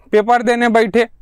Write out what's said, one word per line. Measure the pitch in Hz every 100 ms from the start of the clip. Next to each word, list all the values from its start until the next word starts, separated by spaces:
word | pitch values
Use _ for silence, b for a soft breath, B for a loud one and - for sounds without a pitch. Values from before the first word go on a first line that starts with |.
| _
पेपर | - 214 240
देने | 240 240 240
बैठे | 226 220 233 226 -